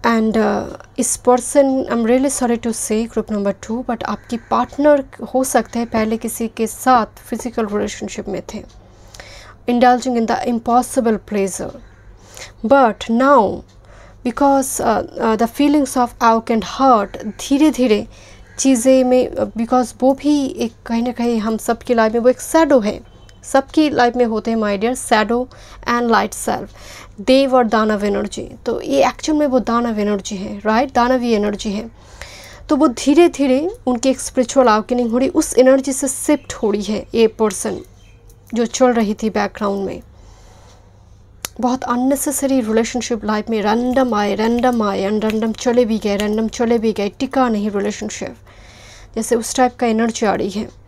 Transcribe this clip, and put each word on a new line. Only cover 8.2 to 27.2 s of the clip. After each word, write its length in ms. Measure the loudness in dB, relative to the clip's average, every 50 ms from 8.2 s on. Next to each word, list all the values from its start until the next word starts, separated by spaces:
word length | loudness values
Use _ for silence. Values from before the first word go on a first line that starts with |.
| -8
में 140 | -8 -8 -8 -8 -10 -14
थे। 100 | -14 -14 -16 -20 -20 -20 -20 -20 -20 -20 -20 -20 -20 -20 -20 -20 -20 -20 -20 -20 -10 -4 -2
Indulging 480 | 2 6 6 6 6 4 0 -2 0
in 100 | 0 0
the 100 | 0 -2 -2 -2
impossible 720 | -2 -4 -2 -2 2 2 2 2 2 -2 0 0 0 0 -2 -4 -4
pleasure। 400 | -2 -2 -2 -2 -4 -8 -10 -12 -12 -16 -20 -20 -20 -20 -20 -20 -20 -20 -20 -20 -20 -18 -18 -20 -14 -8 2
But 440 | 4 4 6 6 4 0 -4 -6 -2
now, 540 | 0 2 4 4 4 4 4 2 -2 -8 -12 _ _ -20 -20 -20 -20 -20 -20 -20 -20 -8 -8
because, 460 | -8 -2 0 2 2 2 2 0 -2 -6 -2
uh, 240 | -2 0 0 0 -2 -6 -6 -4
uh, 160 | -2 0 0
the 120 | 0 -2
feelings 500 | -4 0 0 0 2 2 2 0 0 0
of 160 | -2 -2 -2 -2 0
awakened 420 | 2 2 2 2 0 0 -2 -2 -2
heart, 540 | -4 -2 2 4 4 4 4 2 -2 -8 -10 -10 -10 -10 -10
धीरे 280 | -2 -2 2 4 4 2
धीरे 360 | 4 2 2 2 2 0 -2 -8 -16 -20 -20 -20 -20 -20 -20 -20 -10 0
चीज़ें 440 | 2 2 2 4 4 4 4 6 4
में, 320 | 4 4 2 2 0 -2
uh, 120 | -4 -4 -4 -4
because 360 | -6 -2 0 2 0 0 0 -4 0
वो 120 | 2 2 2
भी 320 | 2 0 0 2 2 0
एक 280 | -2 -4 -4 -6 -6 -6 -12 -8
कहीं 180 | -4 -4 -2 -2
ना 80 | -4
कहीं 280 | -4 -2 -2 0 0 0
हम 180 | -2 -2 -4
सबकी 360 | -4 -2 -4 -4 -4 -2 0 2
लाइफ 200 | 2 2 2 2
में 60 | 2
वो 100 | 2 2
एक 120 | 2 2
शैडो 380 | -6 0 2 2 4 6 4 4
है, 200 | 2 0 -6 -6 -12 -18 -20 -20 -20 -20 -20 -20 -14
सबकी 460 | 0 0 0 0 2 0 2 2 2
life 260 | 2 2 2 2 2
में 100 | 0 0
होते 260 | 0 0 -4 -4 -2
हैं, 60 | -2
my 200 | -2 0 -2 -2 -2 -2
dear, 120 | -2 -4 -4 -2 0
shadow 320 | 2 2 2 0 -2 -2 -2 -6 -10 -20 -20 -20 -20 -10 -4
and 240 | -2 -2 0 2 2
light 220 | 2 2 2 0 -6 -8 -4
self, 240 | -4 -4 -4 -6 -12 -16 -20 -20 -20 -20 -20 -20 -20 -18 -6